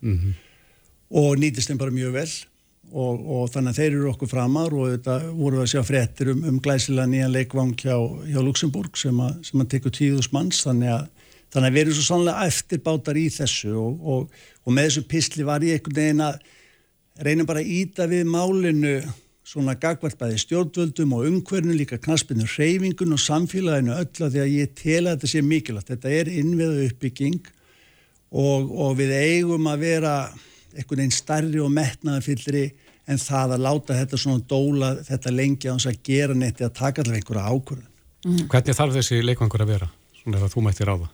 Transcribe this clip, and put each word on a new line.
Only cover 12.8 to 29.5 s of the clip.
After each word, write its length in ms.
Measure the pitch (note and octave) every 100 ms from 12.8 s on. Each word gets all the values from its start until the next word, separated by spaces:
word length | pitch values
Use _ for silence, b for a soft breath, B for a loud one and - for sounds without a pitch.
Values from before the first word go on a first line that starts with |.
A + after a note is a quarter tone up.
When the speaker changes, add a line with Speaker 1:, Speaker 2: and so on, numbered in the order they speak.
| E3 D#3+ - D3
Speaker 2:
í 80 | D#3+
þessu 400 | - C#3 - G#2
og, 320 | A2 A2+ D#3+ D#3+
og, 240 | C3 B2+ B B B -
og 80 |
með 120 | C3 D3+
þessum 220 | D3 B2
pistli 340 | D#3+ - D#3+
var 220 | C#3+ D3 E3
ég 140 | D#3
einhvern 180 | D#3 C#3+
veginn 240 | D3+ D3+
að 180 | D3+ C3 b b b b b _ _ -
reyna 280 | D3 D#3 D#3+
bara 140 | D3+
að 120 | D#3+
ýta 340 | F3 F#3 - E3+
við 220 | F3+ E3+
málinu 640 | E3+ F#3 F#3+ F3+ D#3 D3 C#3 D3 B B B -
svona 240 | D3+ C3+ B2+
gagnvart 420 | D#3+ E3 D#3 -
bæði 180 | A#2 A2 -
stjórnvöldum 680 | E3+ E3+ F3 E3+ D#3 D3
og 120 | A#2+ D3
umhverfinu, 480 | F#3 F3+ F#3+ E3+
líka 240 | D#3+ C#3 A#2+
knattspyrnu 480 | - D#3+ - A2+ A2
hreyfingun 720 | - D#3 F#3 F#3+ F3 F3+ D3
og 40 |
samfélaginu 720 | - D3+ F3 F#3 F#3 D3 B2 C#3
öllu, 300 | F3 - D#3
af 60 |
því 100 | C#3 C#3
að 80 |
ég 220 | C#3+ C#3 -
tel 300 | D3+ E3 F3
að 80 | D#3
þetta 140 | C3
sé 80 | D#3+
mikilvægt. 480 | C#3+ D#3 - G#2+ -
Þetta 240 | B2 C3
er 160 | D3+ E3
innviðauppbygging 1120 | F3+ D#3 E3+ E3 D3 C3 A#2+ C3 B2 C#3 F3 - b b b b b b b _
og, 380 | - C#3 C#3 C3+
og 240 | - C#3 C3
við 160 | C3+ C3+
eigum 480 | D3+ F3 E3+